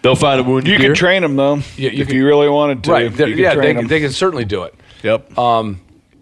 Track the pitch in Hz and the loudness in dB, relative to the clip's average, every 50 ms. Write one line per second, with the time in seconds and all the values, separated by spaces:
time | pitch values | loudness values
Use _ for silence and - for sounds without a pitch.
0 | - 123 131 - 151 143 135 131 127 127 131 131 127 160 208 - 135 135 151 - | 0 2 2 2 2 2 2 2 0 0 0 0 0 0 2 2 2 2 2 2
1 | 180 180 185 190 180 156 139 139 139 139 147 147 139 - - - 135 135 151 143 | 2 2 2 2 0 0 0 0 0 0 0 -2 -4 -8 -8 -6 -6 -4 -4 -4
2 | 139 135 127 131 135 143 147 147 147 147 143 147 147 147 139 127 - 156 170 139 | -4 -2 0 0 2 4 4 4 4 2 2 0 0 -2 -2 -4 -2 0 0 2
3 | 120 117 104 139 151 131 - - 190 180 151 151 135 143 - 120 117 110 156 156 | 0 0 -2 0 -2 0 0 0 0 0 2 2 2 0 0 0 -2 -2 -2 -2
4 | 151 139 127 - 190 190 175 131 117 98 101 95 87 - - _ _ - - - | -2 -2 -4 -2 -2 -2 -2 -2 -4 -4 -6 -6 -6 -8 -14 _ _ -20 -16 -8
5 | - 107 113 110 - - - 123 120 120 117 113 110 107 98 90 - _ _ _ | -4 -2 -2 -2 -4 -6 -6 -2 0 0 0 0 -2 -4 -8 -12 -14 _ _ _
6 | _ _ _ _ | _ _ _ _